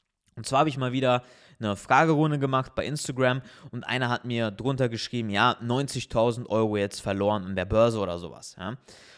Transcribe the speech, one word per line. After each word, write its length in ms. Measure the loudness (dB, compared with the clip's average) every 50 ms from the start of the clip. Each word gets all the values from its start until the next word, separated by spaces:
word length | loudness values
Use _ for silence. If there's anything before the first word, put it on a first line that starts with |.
| _ _ _ _ _ _ _
Und 100 | -12 -4
zwar 140 | 0 2 4
habe 100 | 4 2
ich 80 | 0
mal 140 | -2 -2 -2
wieder 320 | 0 0 2 2 2 0 -2 -6 -18 -20 -20 -20 -10 -4
eine 160 | -4 -2 -2
Fragerunde 600 | -4 2 4 6 6 6 6 4 4 2 2 2
gemacht 380 | 0 0 0 0 0 -2 -2 -4
bei 100 | -4 -4
Instagram 560 | -4 -4 -6 -6 -6 -2 0 2 2 2 0 -4 -10 -16 -20 -18 -12
und 120 | -12 -10 -6
einer 260 | -4 -2 -2 0 0
hat 160 | -2 -2 -2
mir 260 | -4 -2 -2 -2 -2
drunter 380 | -4 -4 -2 -2 0 0 0 -2
geschrieben, 420 | -2 -4 -6 -6 -4 -4 -4 0
ja, 260 | 2 4 4 4 2 0
neunzigtausend 880 | -2 -2 0 0 -2 -2 -4 -6 -6 -2 0 2 2 2 2 -2 -4 0
Euro 260 | 2 2 2 2 2
jetzt 220 | 0 0 -2 -4 -6
verloren 460 | -4 -4 -2 2 2 2 2 0 -2
an 100 | -4 -4
der 100 | -4 -2
Börse 320 | 2 4 4 4 4 4
oder 220 | 0 -2 -2 -4 -6
sowas, 360 | -8 -12 -14 -16 -18 -18 -14 -12
ja. 160 | -10 -10 -10 -12 _ -20 -20 -20 -20 -20 -20